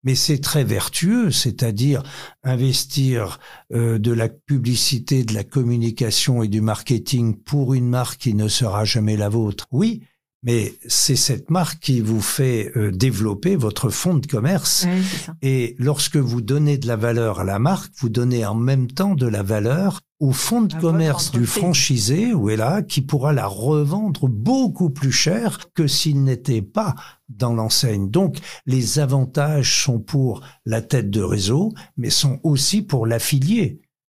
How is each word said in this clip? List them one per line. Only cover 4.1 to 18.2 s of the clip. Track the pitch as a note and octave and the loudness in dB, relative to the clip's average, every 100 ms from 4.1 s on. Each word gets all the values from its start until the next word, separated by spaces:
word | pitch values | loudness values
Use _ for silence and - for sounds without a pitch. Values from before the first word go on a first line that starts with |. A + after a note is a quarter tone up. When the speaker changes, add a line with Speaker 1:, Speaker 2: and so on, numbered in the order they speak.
Speaker 1:
la | A#2 A2+ | 0 0
publicité, | - - C#3+ A2+ A#2+ - A#2 - C3+ | -4 -4 -2 0 0 0 -2 0 0
de | A2 | 0
la | G#2+ G2 | -4 -2
communication | C3+ A#2+ A#2+ A#2 A2 A2+ - - A#2+ | -2 0 0 0 0 0 0 2 2
et | G#2+ | 2
du | G#2+ | 2
marketing | A2 G#2+ - A#2+ - B2+ A#2 G#2 | 0 -2 0 -2 0 0 0 -2
pour | - C#3+ C3 | -2 -2 2
une | C3+ B2 | 0 2
marque | B2 B2 - | 0 -2 -4
qui | B2 | -2
ne | G#2 G#2+ | 0 0
sera | - A2+ G2+ | 0 0 0
jamais | G#2+ B2 G#2+ G#2+ | 0 0 0 0
la | G#2 | 0
vôtre. | A2+ G#2+ G2+ - | 0 -2 -4 -6
Oui, | C3 A3 A3+ - _ _ _ B2 | 0 0 -2 -12 _ _ _ -2
mais | A#2+ G2+ - - | -2 -2 -10 -4
c'est | - - C3 | 0 2 2
cette | - B2+ - | 2 -2 0
marque | E3+ E3+ - | 0 0 -4
qui | - B2+ | -2 0
vous | A2 A2+ | 2 0
fait, | G2+ - C3+ A#2 G#2 A#2 | 0 0 0 0 -2 -2
euh, | G#2 | -2
développer | F#2 C3 G2 G#2+ G#2 F3+ F#3+ | 2 0 2 -2 0 0 0
votre | A2 G2+ G#2+ | 0 0 -2
fonds | - F3+ E3 | 0 0 0
de | C3+ | 0
commerce. | A#2 B2+ G3 - - | -2 0 0 0 0
Speaker 2:
Ouais, | F3 F#3 F#3+ | 0 0 -2
c'est | E3+ - | -4 -8
ça. | - | -4
Speaker 1:
Et | C3+ C3 A#2 B2+ | 0 0 -2 -2
lorsque | B2 A#2 - D#3 | -2 0 0 0
vous | B2 A#2+ | 0 -2
donnez | G#2+ C#3+ D3 C#3+ | 0 2 2 2
de | A#2 | 0
la | A2+ | 0
valeur | A#2 A#2 A2+ G2+ | 0 2 0 -2
à | F#2+ | -2
la | G2 | 0
marque, | C#3 G3 - - | 0 0 -4 -6
vous | B2 | -2
donnez | A2 | 0